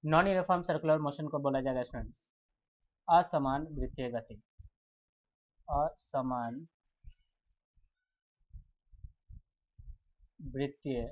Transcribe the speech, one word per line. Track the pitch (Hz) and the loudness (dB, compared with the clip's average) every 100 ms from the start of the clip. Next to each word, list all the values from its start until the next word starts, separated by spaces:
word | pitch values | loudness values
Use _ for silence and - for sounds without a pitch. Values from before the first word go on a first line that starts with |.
नॉन | 151 156 190 | 6 4 6
यूनिफॉर्म | 185 185 180 | 4 4 2
circular | 175 156 160 156 | 2 0 4 4
motion | 147 143 151 | 2 -2 -4
को | 147 | 0
बोला | 139 135 | 0 2
जाएगा | 131 127 | 0 -2
students | 123 123 110 - _ _ _ _ _ _ _ _ - | -4 -6 -10 -12 _ _ _ _ _ _ _ _ 4
असमान | 170 175 156 139 139 156 | 4 6 0 0 0 -4
वृत्तीय | 147 127 - 127 | -4 -6 -4 -4
गति, | 120 113 107 _ _ - _ _ _ _ _ _ _ _ _ - | -6 -8 -18 _ _ -20 _ _ _ _ _ _ _ _ _ -4
असमान | 143 156 - - 139 131 123 117 127 165 _ _ _ - - _ _ _ _ _ _ _ _ _ _ _ _ _ - - _ _ - - - _ - _ _ _ _ - - _ _ - _ 143 | 0 0 -4 -6 -4 -2 -2 -4 -6 -12 _ _ _ -20 -20 _ _ _ _ _ _ _ _ _ _ _ _ _ -18 -18 _ _ -18 -18 -18 _ -18 _ _ _ _ -16 -16 _ _ -20 _ -8
वृत्तीय | 127 143 143 147 127 117 | -4 -4 -4 -4 -4 -4